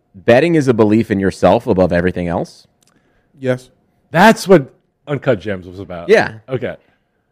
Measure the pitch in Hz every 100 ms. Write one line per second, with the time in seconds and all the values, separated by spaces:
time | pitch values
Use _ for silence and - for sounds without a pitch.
0 | _ 98 104 120 165 165 131 113 107 110
1 | 113 98 95 - 92 92 131 92 90 87
2 | 90 90 87 90 170 - _ _ _ _
3 | _ _ _ _ 131 127 - _ _ _
4 | _ 156 214 220 175 180 131 _ _ _
5 | - 139 143 107 104 95 90 92 90 87
6 | 85 208 98 110 - 131 107 78 _ _
7 | _ _ _